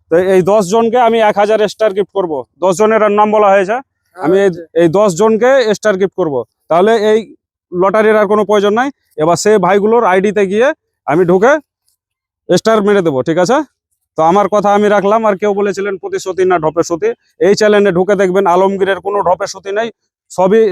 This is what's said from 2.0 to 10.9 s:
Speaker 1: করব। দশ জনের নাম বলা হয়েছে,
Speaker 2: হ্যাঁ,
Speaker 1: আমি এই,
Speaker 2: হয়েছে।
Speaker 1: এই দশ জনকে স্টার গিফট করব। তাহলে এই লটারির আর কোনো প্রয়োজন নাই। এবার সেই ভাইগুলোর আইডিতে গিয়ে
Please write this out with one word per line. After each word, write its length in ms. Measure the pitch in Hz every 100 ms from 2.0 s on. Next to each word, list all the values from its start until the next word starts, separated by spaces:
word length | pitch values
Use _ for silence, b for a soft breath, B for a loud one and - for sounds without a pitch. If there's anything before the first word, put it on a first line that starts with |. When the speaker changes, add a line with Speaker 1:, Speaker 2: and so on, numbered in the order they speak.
| 190
Speaker 1:
করব। 200 | 196 180 147 120 -
দশ 120 | 180 180
জনের 260 | 214 220 208 208
নাম 100 | 214
বলা 180 | 214 208
হয়েছে, 260 | 196 190 240
Speaker 2:
হ্যাঁ, 480 | - _ _ -
Speaker 1:
আমি 120 | 185 190
এই, 60 |
Speaker 2:
হয়েছে। 200 | 196 170 165 160
Speaker 1:
এই 80 | 170
দশ 220 | 170 214 160
জনকে 300 | 220 226 240 269 220
স্টার 200 | 196 214 190
গিফট 180 | 190 -
করব। 180 | 170 135 113 _ -
তাহলে 240 | 160 202 226 214
এই 80 | 214 214 - _ _ _
লটারির 440 | 175 190 214 214 214
আর 100 | 202
কোনো 160 | 214
প্রয়োজন 280 | 190 208 202
নাই। 160 | 214 269 - _ -
এবার 200 | 156 170
সেই 200 | 208 214
ভাইগুলোর 460 | 175 202 208 233
আইডিতে 380 | 220 185 196 202 196
গিয়ে 220 | 208 262 320 _